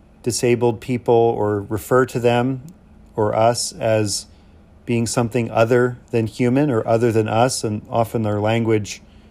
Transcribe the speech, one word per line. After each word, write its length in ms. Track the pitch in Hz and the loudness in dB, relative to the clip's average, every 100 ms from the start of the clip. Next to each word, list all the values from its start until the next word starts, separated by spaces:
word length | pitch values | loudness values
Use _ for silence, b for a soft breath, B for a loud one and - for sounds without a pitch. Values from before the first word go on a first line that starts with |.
| - - | -20 -10
disabled 560 | - - 120 120 120 110 | -6 -2 0 2 0 -2
people 340 | - 120 - | -4 -4 2
or 480 | 117 117 117 104 104 | 4 4 0 -2 -2
refer 420 | 101 107 - 127 127 | -4 -6 0 2 2
to 160 | 127 | 0
them 420 | 120 120 127 131 151 - - - - - | 0 2 0 -4 -10 -20 -20 -20 -10 -2
or 180 | 107 110 | 0 2
us 380 | 117 117 - | 2 2 -4
as 540 | - 117 110 104 - - b b b b - - | -4 0 0 0 -4 -10 b b b b -16 -4
being 200 | 117 117 | -2 -2
something 460 | - 117 123 113 | -2 -2 -2 -2
other 460 | 113 113 123 123 123 - | 2 4 4 2 -2 -4
than 140 | 117 110 | -2 -2
human 460 | - 123 131 147 | 0 0 2 2
or 160 | 110 113 | 0 0
other 240 | 113 120 | 2 2
than 160 | 110 110 | 0 0
us, 380 | 110 127 - 117 | 2 0 0 -6
and 200 | 107 - | -6 -4
often 360 | 117 113 120 107 | -2 -2 -2 -2
our 140 | 104 | -2
language 640 | 107 117 113 107 101 - - b b | 0 0 0 0 -2 -12 -18 b b